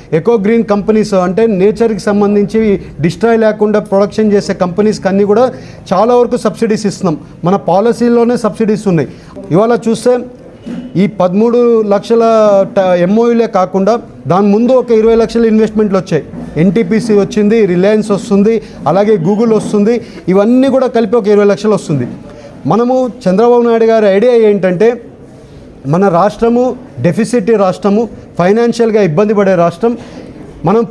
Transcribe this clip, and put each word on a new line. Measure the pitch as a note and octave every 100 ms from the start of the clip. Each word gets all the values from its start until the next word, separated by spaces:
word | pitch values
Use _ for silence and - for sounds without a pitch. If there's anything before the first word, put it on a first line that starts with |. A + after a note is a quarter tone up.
| -
ఎకో | D#3+ E3
గ్రీన్ | A#3 G3 A#3
కంపెనీస్ | G#3 G3+ F#3+ G#3+ G#3+
అంటే | F#3+ F3+ F#3 A3+
నేచర్కి | F#3+ G3+ G#3+ A#3 G3+
సంబంధించి | G#3 G#3 G3+ G#3 G3+ A3 A3 G3 - -
డిస్ట్రాయ్ | D#3+ - A3+ A3+
లేకుండా | A3 G#3+ G#3+ G#3
ప్రొడక్షన్ | G#3 G3 G3+ - A3
చేసే | G3+ G3
కంపెనీస్కి | F3+ F3+ F3 G#3+ G#3+ F#3+
అన్నీ | F#3+
కూడా | G3+ G#3 B3+ - - - -
చాలా | F#3 A3+ B3
వరకు | A#3+ B3
సబ్సిడీస్ | A3 E3 A3+ A3 G#3
ఇస్తున్నాం. | - F3+ D3+ - -
మన | E3+ G3
పాలసీలోనే | - F3+ A3+ - A#3+ A#3+ A#3 B3
సబ్సిడీస్ | A3 - A3 G#3 G#3
ఉన్నాయి. | E3+ A#2+ - - - -
ఇవాళ | E3 A#3 A#3 A3+
చూస్తే | A3 B3 B3 - - - - - A#3+ - D#3
ఈ | G3
పదమూడు | - F3+ G3 A#3 A#3+ A#3+ A3+
లక్షల | G#3+ G3+ G#3 A#3 A3+ A3+ G#3+ G3 F#3+ G3+
ట-, |
ఎంఓయూలే | F#3 F3+ F3 G#3+ A#3 A#3 A3+
కాకుండా | F#3+ F#3 F#3+ F#3+ A#3 - - C3
దాని | F3 G#3
ముందు | G#3 B3
ఒక | B3+ A#3+
ఇరవై | A3 A3+ A3+
లక్షల | A3 A#3 A3+
ఇన్వెస్ట్మెంట్లు | G#3+ G#3+ G#3+ G#3+ F#3+
వచ్చాయి. | - D#3 - - - D3
ఎన్టీపీసీ | F3+ G#3 F3 A3 A3+
వచ్చింది, | G3+ F#3+ G#3+ G#3 A3+ G3
రిలయన్స్ | F3 F#3+ G#3+ G#3+
వస్తుంది, | G3+ - G3+ G3+ A3+ - - D3
అలాగే | F3+ G#3 G#3+
Google | D#3 G#3 A#3
వస్తుంది, | G#3+ - G#3 G3+ A#3+ - - -
ఇవన్నీ | F#3+ G#3 B3+ C4+
కూడా | B3+ C4
కలిపి | A#3 A3+ A#3
ఒక | G3+
ఇరవై | G#3 G3+
లక్షలు | G3 G#3+
వస్తుంది. | G3 - C#3+ A#2+ - - - - - C3+
మనము | G3+ B3 B3+ B3+ - F#3
చంద్రబాబు | F#3+ A#3+ A#3+
నాయుడు | A#3+ A3+ A3+
గారి | A3+ G#3
ఐడియా | F#3+ B3
ఏంటంటే | A#3+ G#3+ G3+ F#3 F3 A3+ A#3+ - - - - - - - - C3+
మన | E3+ G3+
రాష్ట్రము | E3+ G3+ G#3 A#3 A#3+ B3+ - - -
డెఫిసిట్ | D#3+ F3 A3+ B3 G3
రాష్ట్రము, | A3 F#3+ F#3 G#3 G#3 A#3 - - -
ఫైనాన్షియల్గా | F3 A3 A#3 A3+ A#3 G#3+
ఇబ్బంది | F#3+ D3+ G#3
పడే | G#3 G3 F3+
రాష్ట్రం. | E3+ E3 A#3 A#3 - - - - - - D#3+
మనం | A3 A#3+